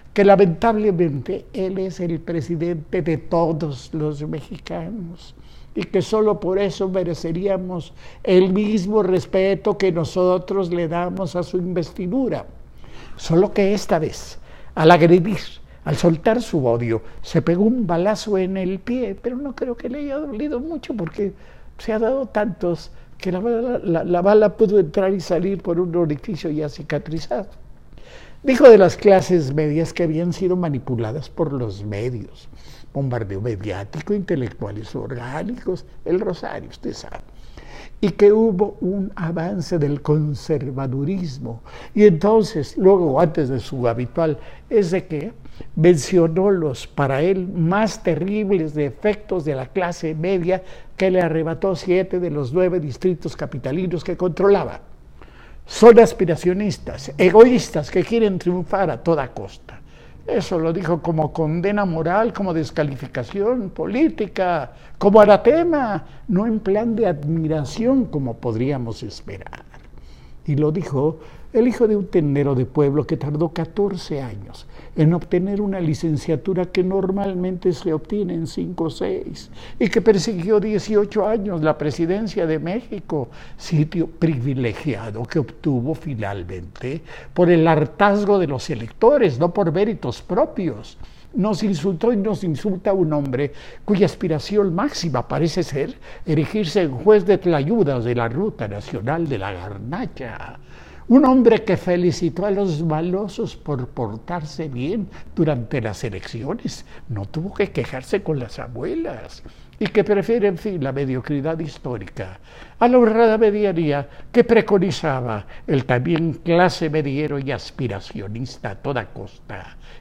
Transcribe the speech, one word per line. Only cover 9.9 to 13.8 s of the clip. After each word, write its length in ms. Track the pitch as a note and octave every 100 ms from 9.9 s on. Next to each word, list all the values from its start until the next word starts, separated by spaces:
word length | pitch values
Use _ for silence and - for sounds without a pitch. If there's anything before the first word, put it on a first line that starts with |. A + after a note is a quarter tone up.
nosotros 800 | E3+ D#3 F#3 F3+ F#3 F#3 G3 F3
le 160 | F3 E3
damos 480 | E3+ F3+ F#3 F#3 F3
a 80 |
su 140 | - F#3
investidura. 880 | F3+ F3 D#3+ - F3+ B3+ A#3+ C#3 - - - - - - - -
Solo 360 | - E3 G3+
que 220 | G#3+ G3
esta 260 | G3+